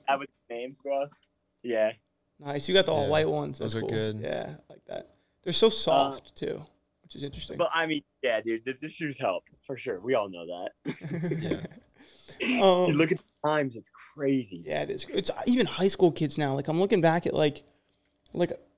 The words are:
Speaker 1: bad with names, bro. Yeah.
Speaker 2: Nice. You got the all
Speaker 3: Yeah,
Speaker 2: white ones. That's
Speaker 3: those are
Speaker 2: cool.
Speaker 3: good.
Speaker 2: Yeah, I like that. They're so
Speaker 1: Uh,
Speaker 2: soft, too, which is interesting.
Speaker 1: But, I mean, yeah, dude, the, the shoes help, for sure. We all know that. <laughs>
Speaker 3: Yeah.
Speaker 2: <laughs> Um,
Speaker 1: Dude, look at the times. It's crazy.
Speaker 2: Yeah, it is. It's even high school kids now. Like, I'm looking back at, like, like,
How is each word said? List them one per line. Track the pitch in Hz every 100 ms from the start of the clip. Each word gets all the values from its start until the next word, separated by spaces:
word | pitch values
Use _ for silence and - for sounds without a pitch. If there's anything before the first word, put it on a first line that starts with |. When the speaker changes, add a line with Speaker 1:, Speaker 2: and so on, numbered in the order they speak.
| -
Speaker 1:
bad | 139
with | 143 _ _
names, | 117 127 143
bro. | 139 139 143 - _ _ _ _
Yeah. | 123 113 107 113 _ _ _ _
Speaker 2:
Nice. | 143 143 143
You |
got | 190 185
the |
all | 156
Speaker 3:
Yeah, | 139
Speaker 2:
white | 156 156
ones. | 151 147 139
That's | 110
Speaker 3:
those | 110
are | -
Speaker 2:
cool. |
Speaker 3:
good. | 113 110 107
Speaker 2:
Yeah, | 73 76 - 151 _
I |
like | - -
that. | 50 - _ _ _
They're | 175
so | 165 220
Speaker 1:
Uh, |
Speaker 2:
soft, | 214 - 143 139 135 - -
too, | - 151 156 _ _ _
which | _
is | -
interesting. | 143 - - -
Speaker 1:
But, | 170
I | 165 160
mean, | 151 - _
yeah, | 127 110
dude, | 113 113
the, | 123
the | 123 156
shoes | - 151 131
help, | 117 87 - _
for | - 135
sure. | 127 92
We | 110
all | 127 101
know | 87 85
that. | 90 92 -
<laughs> | - - 151 175 170 160
Speaker 3:
Yeah. | 160 160 -
Speaker 2:
<laughs> | - _ _ - - - - 349 247
Um, | 196 180 180
Speaker 1:
Dude, | 151
look | 160
at | 175
the | - _ 151
times. | 151 135 113
It's | -
crazy. | - - 147 139 135 113 - -
Speaker 2:
Yeah, | 151
it | 147
is. | - -
It's | - - - -
even | 247
high | 196 - 196
school | - 175
kids | - 151 -
now. | 143
Like, | 135 139
I'm | 160
looking | 196 208
back | 160 170 -
at, |
like, | - 151 143 - _ _ _ _ _ _
like, | - 175 - -